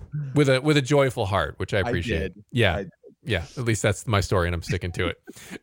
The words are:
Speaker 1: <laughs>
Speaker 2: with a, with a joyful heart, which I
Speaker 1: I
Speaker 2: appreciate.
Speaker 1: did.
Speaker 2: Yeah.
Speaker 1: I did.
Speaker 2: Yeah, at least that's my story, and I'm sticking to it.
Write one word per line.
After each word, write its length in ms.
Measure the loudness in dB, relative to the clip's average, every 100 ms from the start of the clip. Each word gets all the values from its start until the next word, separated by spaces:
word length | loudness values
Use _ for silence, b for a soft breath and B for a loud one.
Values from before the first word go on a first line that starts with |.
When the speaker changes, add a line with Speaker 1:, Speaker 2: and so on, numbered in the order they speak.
| -10
Speaker 1:
<laughs> 260 | -10 -2
Speaker 2:
with 160 | 2 4
a, 100 | 4
with 160 | 4 2
a 60 |
joyful 420 | 4 4 4 2
heart, 300 | 0 0 0 -4
which 140 | -2
I 60 | 0
Speaker 1:
I 20 |
Speaker 2:
appreciate. 540 | 0 0 -2 -2 -4
Speaker 1:
did. 100 | -8 -6
Speaker 2:
Yeah. 220 | 2 2
Speaker 1:
I 40 | 2
did. 80 | -4 -12 -20 -16 -4
Speaker 2:
Yeah, 180 | -4 -4 -6
at 80 |
least 160 | -2 0
that's 260 | 0 0 0
my 140 | 0
story, 280 | 2 0 0
and 60 |
I'm 60 | -2
sticking 300 | -4 -4 -4
to 140 | -4 -4
it. 120 | -4 -12 B B 0